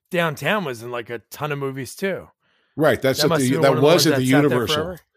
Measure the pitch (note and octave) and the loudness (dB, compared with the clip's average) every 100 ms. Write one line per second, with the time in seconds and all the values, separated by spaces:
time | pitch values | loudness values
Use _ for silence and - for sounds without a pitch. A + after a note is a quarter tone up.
0 | _ E3+ E3 C3+ D3 G#3+ D#3+ A#2 A#2+ A#2+ | _ -4 -4 -2 -4 -2 -4 -8 -10 -10
1 | A2+ A#2 - - D3 C#3+ C#3 C3+ B2+ - | -8 -12 -14 -10 -8 -6 -8 -8 -12 -8
2 | G3 E3 - _ _ _ _ - D3+ A2 | -8 -8 -12 _ _ _ _ 0 2 2
3 | C3 C3 D3+ D#3+ B2+ D3+ C#3 - C#3+ F3 | 0 0 0 2 0 2 2 4 4 4
4 | D#3+ C#3 C3 C#3+ D3 B2+ A2 D3+ E3 F3 | 4 2 2 4 4 2 -2 -4 -6 -10
5 | _ | _